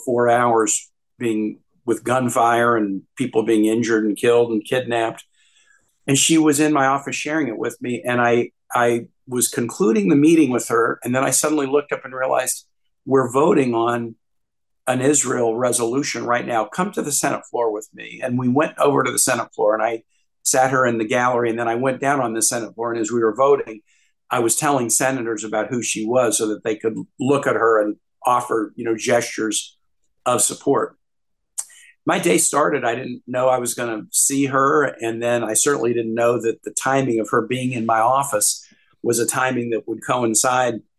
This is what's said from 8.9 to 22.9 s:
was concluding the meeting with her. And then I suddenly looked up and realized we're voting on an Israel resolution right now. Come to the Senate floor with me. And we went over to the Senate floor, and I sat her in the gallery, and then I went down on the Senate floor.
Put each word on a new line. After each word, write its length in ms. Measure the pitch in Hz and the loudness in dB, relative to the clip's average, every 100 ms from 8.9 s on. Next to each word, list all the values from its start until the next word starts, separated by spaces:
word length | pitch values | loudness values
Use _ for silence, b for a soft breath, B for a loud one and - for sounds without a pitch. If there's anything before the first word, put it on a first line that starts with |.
| 117 - _ - | 0 -4 _ -8
was 200 | 123 - | -4 -2
concluding 600 | - 120 - 208 220 190 | -2 -4 0 2 2 4
the 80 | 143 | 4
meeting 340 | 151 160 135 | 6 6 4
with 160 | 120 - | 0 0
her. 320 | 117 120 135 | 0 0 -2
And 100 | 120 | -2
then 80 | 131 | 0
I 80 | 135 | 0
suddenly 360 | 131 151 151 135 | 0 0 0 0
looked 260 | 147 143 | 0 0
up 120 | 135 | -6
and 80 | 131 | -8
realized 540 | 127 131 127 127 - - _ _ _ | -4 -2 0 -2 -6 -12 _ _ _
we're 260 | 120 135 123 | 0 2 2
voting 420 | 131 165 175 127 | 2 4 4 2
on 420 | 117 117 120 117 - _ _ _ _ _ _ - | 0 0 -2 -6 -12 _ _ _ _ _ _ -4
an 120 | 127 | 0
Israel 560 | 135 147 123 123 117 113 | 2 2 0 0 0 0
resolution 720 | 127 120 113 135 143 117 117 | 0 0 -2 -2 -4 -4 -2
right 180 | 120 | -2
now. 200 | 123 117 | -2 -4
Come 260 | 107 - 202 | -2 -4 -4
to 120 | - | -4
the 100 | 147 | -4
Senate 300 | 143 143 107 - | -2 -2 -4 -6
floor 240 | 123 113 | -4 -2
with 160 | 107 - | -4 -10
me. 260 | - 110 117 | -18 -18 -10
And 160 | 127 123 | -4 -2
we 120 | 123 | 0
went 280 | 135 160 - | 2 0 0
over 260 | 143 139 | 2 2
to 80 | 127 | 0
the 60 | 120 | 0
Senate 360 | - 120 107 | 0 -2 -4
floor, 200 | - 107 | -2 0
and 80 | 107 | 0
I 200 | 113 113 _ _ _ _ | -2 -4 _ _ _ _
sat 300 | - 131 131 | -2 2 2
her 140 | 131 123 | 2 2
in 120 | 113 | 0
the 60 | |
gallery, 460 | 107 123 123 120 120 | 0 0 2 2 0
and 80 | 113 | -2
then 100 | 117 | -2
I 80 | 117 | 0
went 240 | 131 123 | -2 0
down 200 | 139 143 | 0 0
on 140 | 120 | -2
the 80 | 113 | -2
Senate 320 | - 120 104 | -2 -2 -6
floor. 180 | 110 117 | -6 -6